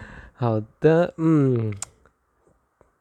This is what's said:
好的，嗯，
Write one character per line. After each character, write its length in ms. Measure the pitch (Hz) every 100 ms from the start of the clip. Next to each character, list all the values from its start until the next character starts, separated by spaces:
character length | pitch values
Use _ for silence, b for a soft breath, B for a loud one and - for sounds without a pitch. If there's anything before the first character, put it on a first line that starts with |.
| B B B
好 280 | - 120 110 110 _
的， 320 | 151 160 175 -
嗯， 580 | 160 156 135 120 110 101 - _ _ _ _ _ _ _ _ _ _ _